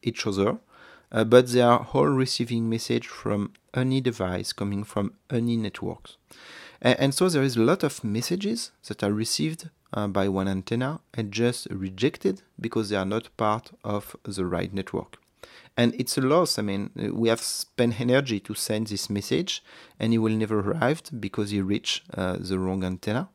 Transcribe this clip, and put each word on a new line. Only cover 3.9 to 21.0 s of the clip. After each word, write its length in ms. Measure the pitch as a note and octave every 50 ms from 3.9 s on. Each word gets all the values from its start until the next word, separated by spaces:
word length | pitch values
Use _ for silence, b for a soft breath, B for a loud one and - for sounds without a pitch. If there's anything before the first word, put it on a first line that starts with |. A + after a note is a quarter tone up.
| C3 C3+
device 540 | C3 B2+ A2+ - F#2+ F2+ F2+ F#2 G2+ - -
coming 300 | - G2+ G2+ G2+ G2 G#2
from 320 | - - G#2+ G2+ F#2+ - _ _ _
any 260 | C#3+ A#2+ A#2 A#2+ A#2 A#2
networks. 600 | A2 G2+ - - - G2+ E2+ - - - - _ _ B B B B B B B B B B B -
A-, 180 | A#2 B2 -
and 140 | C3 C#3 C#3
so 140 | - F3+ F#3
there 120 | E3+ D3
is 140 | C3 C3+ B2
a 60 | A#2
lot 200 | A2+ A#2+ E3+ F#3
of 220 | - D3 - - -
messages 720 | A2+ G2+ A2 A#2+ - E3+ D#3+ G3+ G3 A3+ A#3 - - _ _ _ -
that 140 | G#2 -
are 100 | - -
received, 600 | - G#2+ A2 A2 - - D3 D#3+ D#3+ E3 - E3 _ _ _ _ -
uh, 140 | G#2 G#2 G#2
by 200 | G2 G2 F#2+ G2
one 200 | F#2+ F#2+ F#2+ G2
antenna 500 | G2 F#2+ F#2 - A#2 A#2 B2+ C3 D3+ D#3 _ _ -
and 180 | - A2+ G#2
just 360 | G2+ G#2+ A#2 A#2+ A#2+ - - -
rejected 680 | G2+ F#2+ F#2+ F#2+ F#2+ F#2 G#2 C#3+ - - - G3 F#3+ F#3+ _ _ _ -
because 300 | - A2+ - A2+ A2 G2
they 80 | G#2 G2
are 80 | F#2
not 240 | F#2+ G#2 A2+ A2+ - _ _
part 340 | A2+ G#2+ G#2+ A2+ - - - -
of 320 | _ G2+ G#2 G#2 G2 - - - _
the 220 | - G2+ G2 F#2
right 280 | F2+ F#2 F2 F2+ F2+ F#2+
network. 440 | F#2+ F#2 - - - - - - - _ _ _ B B B B B B B B -
And 180 | A#2+ A#2+ A#2+
it's 220 | - C3 - - -
a 40 |
loss. 380 | C3 C3 C#3 E3+ F3+ D3+ - -
I 40 | G#2+
mean, 260 | G#2 G2 G2 G2+ F#2+ - -
uh, 140 | - G#2 -
we 160 | G#2+ A#2 A2+
have 100 | A#2 A#2
spent 640 | - - - - - _ _ - A#2 A#2+ A2+ G2
energy 400 | B2 A#2+ B2 C3+ C#3 C3 A2+ G2+
to 140 | - - G#2+
send 320 | - - - A2 G#2+ A2+ A2
this 220 | G#2 F#2+ - -
message, 540 | G2+ G2+ G2 - - - F3+ F#3+ - - B B B B B B B B
and 160 | A2+ A2+ A#2
it 40 | A2+
will 180 | A2 A2 A2
never 240 | A2 A2 G#2+ A2 G#2+
arrive 420 | G2 G2+ C3 E3 C#3 B2 D3+ D#3+